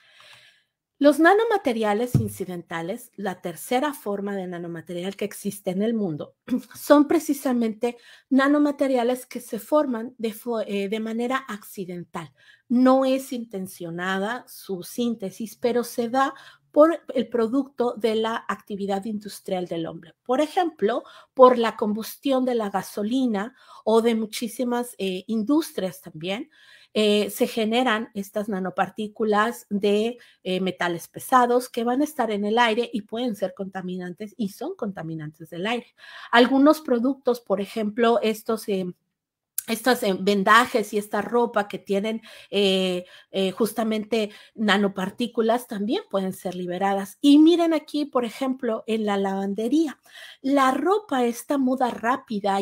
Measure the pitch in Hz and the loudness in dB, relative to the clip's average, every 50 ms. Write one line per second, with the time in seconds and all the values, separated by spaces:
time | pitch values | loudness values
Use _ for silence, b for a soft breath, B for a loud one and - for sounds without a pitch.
0 | b b b b b b b b b b b b b b _ _ _ _ _ - | b b b b b b b b b b b b b b _ _ _ _ _ 4
1 | 285 294 285 285 320 339 392 415 453 466 440 392 - 285 233 226 220 208 208 208 | 4 4 6 6 6 6 6 6 4 2 0 0 0 0 0 0 0 0 0 0
2 | 247 247 - - 220 202 - - 190 180 180 175 170 - 175 165 165 170 214 247 | 0 0 0 0 0 0 -4 -8 -8 -8 -8 -10 -10 -8 -8 -6 -6 -6 -8 -10
3 | - - _ - 196 196 180 185 - 180 165 - - - 247 254 294 302 277 - | -12 -16 _ -8 -6 -6 -6 -6 -8 -10 -10 -10 -4 -2 0 0 0 -2 -4 -4
4 | - 214 202 202 196 202 202 196 185 180 180 170 175 170 170 165 160 - 175 175 | -6 -6 -4 -4 -4 -4 -6 -6 -6 -6 -8 -10 -10 -10 -12 -12 -12 -10 -8 -8
5 | 175 190 196 - 208 202 - - - 202 202 - - 190 180 185 208 226 233 220 | -6 -6 -6 -6 -6 -8 -6 -6 -8 -8 -8 -6 -6 -4 -2 0 0 0 0 0
6 | 202 180 151 147 170 - _ _ _ - 247 247 - - - - - - 294 294 | -2 -2 -4 -6 -10 -12 _ _ _ -4 -4 -4 -4 -8 -16 -2 4 6 6 6
7 | 294 302 349 320 - - 285 - - 277 247 240 233 226 214 - - 240 240 B | 6 4 2 0 0 -2 -4 -2 -2 -2 0 0 0 -2 -2 -2 -4 -4 -4 B
8 | B B B B B B 269 262 269 285 294 294 294 294 285 285 285 262 269 247 | B B B B B B 2 4 4 4 4 4 4 2 2 0 0 2 2 2
9 | 233 240 254 254 - - - 240 - - - 208 - - 302 302 302 262 240 220 | 2 0 0 -2 -6 -10 -14 -14 -10 -10 -10 -10 -2 0 2 2 2 2 -2 -4
10 | 226 262 - - 220 226 208 220 - 240 233 220 208 214 202 202 196 196 214 220 | -6 -10 -8 -6 -6 -6 -6 -6 -6 -6 -4 -4 -4 -4 -4 -4 -4 -4 -4 -4
11 | 220 220 226 226 240 247 262 262 262 - 214 208 - - - 214 185 170 180 175 | -4 -4 -4 -4 -2 -2 -2 -4 -4 -8 -14 -14 -14 -14 -12 -12 -10 -10 -10 -12
12 | 170 - - 170 165 - _ b b b b b b - 240 247 254 262 262 269 | -12 -12 -12 -12 -12 -14 _ b b b b b b 0 2 4 6 6 6 4
13 | 269 262 262 269 269 - 269 240 226 - - 190 190 190 - - 170 170 165 170 | 4 2 0 0 -2 -6 -8 -10 -10 -8 -10 -10 -10 -10 -12 -12 -10 -8 -8 -6
14 | 180 185 190 190 196 214 240 247 - - - - - - 196 175 175 - - - | -4 -2 -2 -2 -2 -4 -4 -8 -10 -16 -20 -16 -10 -10 -10 -10 -10 -8 -6 -4
15 | 240 240 226 226 196 190 - - 233 202 - _ - 240 233 240 233 233 - - | -2 -2 -4 -4 -8 -10 -10 -10 -12 -12 -8 _ -2 -2 0 -2 -4 -4 -4 -6
16 | 233 233 233 262 269 285 - B B B B B B _ - 294 302 330 339 294 | -4 -2 0 0 0 0 -2 B B B B B B _ 6 6 8 6 6 0
17 | _ - - 262 226 226 - 233 226 220 233 277 269 - _ - 240 240 - 214 | _ -4 -2 -2 -2 -2 -2 -2 0 0 0 -2 -2 -2 _ -2 -2 -2 -2 -2
18 | 214 226 220 220 220 220 226 233 - - 202 202 - - 214 190 202 196 196 196 | -2 0 0 0 0 -2 -2 -4 -6 -8 -8 -8 -8 -10 -8 -6 -4 -2 -4 -4
19 | 196 233 214 208 - 202 - - - - 190 180 180 175 175 170 165 160 165 165 | -4 -6 -8 -8 -8 -12 -16 -12 -8 -6 -4 -4 -4 -4 -4 -6 -6 -6 -8 -12
20 | 165 - - _ _ - 247 262 311 302 - 392 359 320 - - 196 214 233 294 | -16 -20 -20 _ _ 0 0 2 0 0 2 0 0 0 0 0 0 0 0 -2
21 | - B B B B B B - 254 247 240 233 226 220 208 - 226 214 208 220 | -6 B B B B B B 8 10 10 10 6 2 0 -2 -2 -2 -2 -2 -4
22 | 214 - - - - 285 269 254 254 254 247 233 214 202 196 190 - - - 220 | -6 -10 -10 -4 -2 0 0 2 2 0 0 -2 -2 -2 -4 -4 -6 -6 -6 -6
23 | 208 214 247 269 262 247 214 190 202 247 - B B B B B B 208 220 226 | -4 -2 0 0 0 0 0 -2 -4 -6 -10 B B B B B B 4 4 4
24 | 220 233 233 220 220 214 - - 247 214 - - 254 240 240 240 247 240 - - | 4 4 2 0 -2 -4 -6 -6 -8 -6 -4 -4 -4 -2 -2 -2 -4 -6 -8 -6
25 | 190 190 185 185 - - 220 226 208 214 294 311 311 - - - 185 185 - - | -6 -4 -4 -6 -4 -4 -4 -2 0 2 2 2 0 -2 -4 -6 -6 -6 -6 -10
26 | - 170 - 156 160 180 196 233 320 - b b b b b b b b b 220 | -16 -18 -14 -10 -8 -6 -6 -6 -8 -12 b b b b b b b b b 2
27 | 214 208 208 208 208 - - - 247 240 - 233 220 220 226 247 262 254 214 220 | 4 4 4 2 2 0 -2 -2 -2 -2 0 -2 -2 0 2 2 2 2 0 -2
28 | 226 - - 202 196 - - 214 202 233 208 185 190 185 180 - 185 185 - - | -4 -6 -8 -10 -8 -6 -6 -6 -4 -4 -4 -4 -4 -4 -2 -2 -2 -2 -4 -8
29 | 214 208 - - 226 220 202 208 214 240 240 - - - 202 196 202 208 202 208 | -8 -8 -4 -2 0 2 2 2 2 0 -2 -6 -8 -6 -4 0 2 2 2 2
30 | 220 233 247 b b b b b b 185 185 185 190 185 180 - 185 175 175 165 | 0 -2 -4 b b b b b b -4 -2 -2 -2 -2 -2 -2 -2 -4 -4 -6
31 | - - - - - - 269 254 247 240 240 254 247 - - 240 233 240 247 269 | -10 -12 -16 -14 -2 2 4 4 6 6 4 2 0 -2 -4 -4 -2 0 0 0
32 | 302 294 - - 233 220 214 202 208 208 220 240 240 226 214 233 233 233 - 214 | 0 -2 -2 -2 -2 -2 -2 -2 0 0 2 4 4 2 2 0 -2 -2 -4 -8
33 | - - 214 233 254 254 202 - 196 185 185 - 196 190 - 190 180 180 180 185 | -8 -6 -6 -4 -4 -4 -4 -4 -4 -6 -6 -6 -10 -10 -10 -10 -8 -8 -8 -8
34 | 180 180 175 - 214 202 _ - 226 190 - - 240 320 392 - 240 208 190 165 | -8 -10 -10 -12 -14 -12 _ -6 -6 -6 -6 -8 -10 -10 -8 -6 -8 -8 -6 -8
35 | 165 160 165 160 151 151 156 - 165 - 175 165 185 214 247 233 233 _ _ B | -8 -8 -8 -8 -10 -12 -14 -16 -18 -14 -10 -6 -4 -4 -4 -4 -6 _ _ B
36 | B B B B B B B 233 254 240 269 269 277 294 311 302 - - 254 233 | B B B B B B B 6 6 6 6 6 6 6 4 4 2 0 0 2
37 | 226 269 269 269 - 247 240 240 - - 202 190 202 - - 226 214 214 214 247 | 2 0 -2 -2 -2 -2 -2 -2 -2 -2 -2 -2 -2 -4 -6 -6 -6 -4 0 2
38 | 226 233 240 233 - 220 220 214 - - 226 214 - - 202 190 185 180 175 _ | 2 4 4 4 2 0 -2 -2 -4 -4 -4 -4 -2 -4 -2 -2 -4 -6 -8 _
39 | _ _ _ _ _ _ _ _ _ _ _ - - - 226 220 - 262 247 247 | _ _ _ _ _ _ _ _ _ _ _ -8 -6 -4 -4 0 2 2 2 2
40 | 240 202 185 180 190 196 208 202 190 220 214 226 247 247 - 233 208 208 - 202 | 2 0 0 0 2 2 2 4 6 6 6 6 6 4 0 -2 -2 -2 -4 -4
41 | 208 - - 208 202 208 226 240 240 233 240 214 208 208 - - - - 196 196 | -4 -2 -4 -4 -2 0 0 0 0 2 0 -2 -2 -4 -6 -10 -6 -2 -2 -2
42 | 202 220 226 226 B B B B B B B 196 202 190 190 190 185 185 180 180 | -2 -2 -4 -6 B B B B B B B 2 2 4 2 2 2 0 -2 -4
43 | 180 B B B B B - 196 190 190 185 - 240 214 220 - 220 220 220 214 | -6 B B B B B -4 -2 -2 0 0 0 -2 -2 -2 -2 -2 -2 -2 -4
44 | 208 214 233 226 214 208 208 B B B B - 220 202 185 208 202 196 196 - | -4 -2 -2 -2 -2 -4 -8 B B B B -2 2 2 4 4 2 0 -2 -2
45 | 185 190 - - 240 233 - 247 220 226 226 247 247 - 233 196 208 208 294 415 | -6 -6 -4 -6 -6 -4 -2 0 0 2 0 0 -2 -6 -8 -6 -4 -2 -4 -4
46 | 415 _ - 196 190 185 185 - - 190 175 180 180 175 175 180 196 196 196 196 | -4 _ -4 -4 -2 -4 -6 -6 -8 -8 -8 -6 -6 -6 -4 -2 0 0 0 -2
47 | 190 - - _ - 285 285 302 311 320 349 330 339 330 330 294 302 - - 294 | -4 -8 -6 _ 4 6 8 8 8 8 6 6 4 2 0 -2 -2 -4 -6 -6
48 | 294 285 - 254 240 220 - - 269 262 254 262 - 233 220 226 - - 220 220 | -4 -2 -2 -2 -2 -2 -4 -4 -4 -4 -4 -4 -4 -4 -4 -4 -4 -4 -2 -2
49 | 214 208 202 196 196 196 190 196 196 196 196 208 220 233 262 320 330 285 - _ | 0 0 0 0 0 -2 -2 -2 -4 -4 -4 -4 -2 0 2 2 0 0 -4 _
50 | _ B B B B B B B B 262 277 277 262 262 262 285 302 349 403 427 | _ B B B B B B B B 2 2 4 4 4 2 2 2 2 0 0
51 | 415 - 285 254 247 233 233 - - - 294 277 262 254 262 262 254 240 226 202 | 0 -2 0 0 0 0 -2 -4 -4 -2 0 0 2 2 2 2 0 -2 -2 -2
52 | 220 233 262 262 - - 220 202 202 196 196 196 | 0 0 0 -2 -4 -6 -6 -2 0 0 0 0